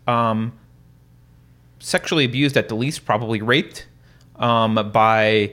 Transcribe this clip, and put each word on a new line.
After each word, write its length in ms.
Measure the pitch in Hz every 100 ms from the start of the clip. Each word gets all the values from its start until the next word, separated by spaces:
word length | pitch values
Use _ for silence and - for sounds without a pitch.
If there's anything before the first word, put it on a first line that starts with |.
| -
um, 460 | 117 117 110 113 - - - - _ _ - - - - _ _ -
sexually 460 | - 180 - 165
abused, 320 | 127 123 143 127
at 120 | 107
the 60 |
least, 300 | 110 135 -
probably 360 | - 107 110 110
raped, 460 | 110 139 156 - - - - - - -
um, 540 | 120 117 110 110 104
by 600 | 110 110 110 107 110 101